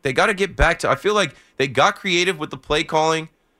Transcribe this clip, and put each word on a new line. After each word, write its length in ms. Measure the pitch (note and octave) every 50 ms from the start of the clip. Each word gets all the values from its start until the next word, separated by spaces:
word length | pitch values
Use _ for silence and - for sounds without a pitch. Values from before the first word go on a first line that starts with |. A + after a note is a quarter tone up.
they 100 | - C3+
gotta 200 | B2+ D3 F#3 A3
get 220 | G#3 F#3 G3 F3 -
back 240 | - C#3+ E3 E3+ -
to, 100 | - G#2+
I 60 | C3+
feel 200 | - - G3 G#3+
like 200 | G#3 F#3+ C#3 - - _ _ _
they 100 | - C3+
got 300 | C#3 A2+ C#3 D3+ G3 G3+
creative 420 | - - F#3+ F3 F3 F3+ F#3 F#3 D3
with 120 | D3+ D3
the 60 | D3+
play 280 | C3+ - - D3+ D#3 D#3
calling, 440 | - E3 D#3 D#3 D#3+ D#3+ D#3+ D#3+ D#3+ _ _ _ _ _